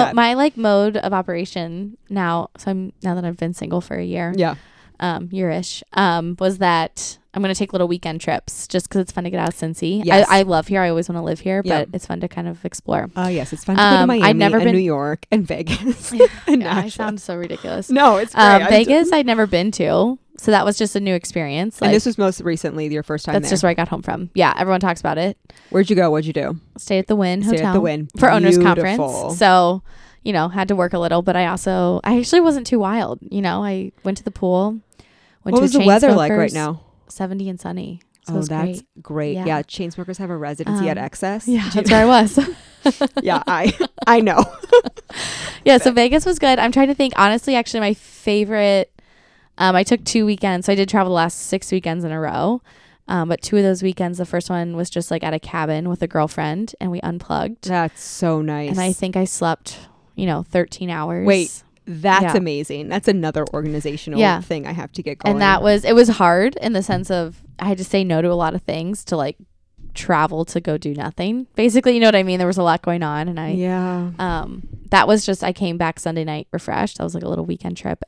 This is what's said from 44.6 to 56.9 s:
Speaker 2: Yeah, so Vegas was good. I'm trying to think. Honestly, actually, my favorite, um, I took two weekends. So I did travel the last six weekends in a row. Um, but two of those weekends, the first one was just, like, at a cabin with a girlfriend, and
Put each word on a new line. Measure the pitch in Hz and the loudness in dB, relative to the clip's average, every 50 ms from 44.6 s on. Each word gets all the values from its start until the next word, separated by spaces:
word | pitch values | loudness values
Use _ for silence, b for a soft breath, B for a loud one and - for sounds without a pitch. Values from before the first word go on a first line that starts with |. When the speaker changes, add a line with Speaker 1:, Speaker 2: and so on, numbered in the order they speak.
| - - - 480 - - - - - B B B B B B B B B B B - | 2 6 6 6 6 4 -2 -12 -16 B B B B B B B B B B B 6
Speaker 2:
Yeah, | - 269 247 | 6 6 8
so | - 269 | 6 4
Vegas | 233 240 233 247 277 311 - | 4 4 4 4 4 2 2
was | 370 349 - | 0 0 2
good. | 302 269 254 240 | 2 4 4 4
I'm | 226 240 | 2 2
trying | 247 269 269 269 | 4 4 4 4
to | 285 | 2
think. | - 277 262 - - | 2 0 0 2 4
Honestly, | 196 202 220 240 - 277 269 | 4 4 2 0 0 0 0
actually, | 240 233 - - 226 | 0 0 -2 -4 -2
my | 214 202 214 | -2 -2 -2
favorite, | - - - - - - 214 208 208 214 202 220 208 208 202 196 190 185 - _ b b b b b b b b b b b b - | -4 -8 -16 -20 -8 -4 -2 0 0 0 0 0 0 2 2 2 2 0 -2 _ b b b b b b b b b b b b 0
um, | 190 190 185 | 2 2 4
I | 180 196 | 2 2
took | - 240 - - | 2 0 0 0
two | - - 226 214 | 0 0 0 2
weekends. | 208 208 - - 196 185 175 180 202 | 2 0 0 -2 -2 -2 -2 0 0
So | 202 | 0
I | |
did | 196 196 190 | 0 0 2
travel | 214 208 190 180 | 2 0 2 2
the | 180 | 2
last | 170 165 170 - - - - | 0 0 0 -4 -6 -6 -6
six | 202 190 - - | -6 -6 -4 -4
weekends | 190 185 - 170 165 180 170 | -4 -4 -4 -4 -6 -6 -6
in | 160 | -6
a | 156 160 | -6 -6
row. | 156 143 - 123 151 202 240 247 b b b b b b b b _ - | -6 -6 -4 -2 -2 -2 -2 -4 b b b b b b b b _ -6
Um, | 185 175 160 170 | -4 -4 -2 -2
but | 170 - | -4 -6
two | - - 208 202 | -4 0 0 2
of | 196 | 2
those | 196 185 180 190 | 2 2 0 -2
weekends, | 190 180 - 180 175 175 175 | -4 -4 -4 -4 -6 -6 -6
the | 180 | -6
first | - - 175 175 - | -6 -6 -6 -4 -4
one | 180 175 170 170 170 | -4 -4 -4 -6 -6
was | 165 175 - | -6 -8 -6
just, | - 170 170 - | -6 -6 -6 -4
like, | - 165 - | -6 -6 -4
at | 156 160 | -4 -6
a | 156 | -6
cabin | - - - 165 156 156 156 156 170 180 | -8 -8 -6 -6 -4 -4 -4 -4 -4 -4
with | 180 - | -4 -4
a | 170 165 | -4 -4
girlfriend, | - 160 151 151 - - 151 151 156 190 220 - - - | -2 -2 -2 -2 -4 -6 -6 -4 -6 -6 -8 -10 -10 -8
and | 180 180 | -8 -6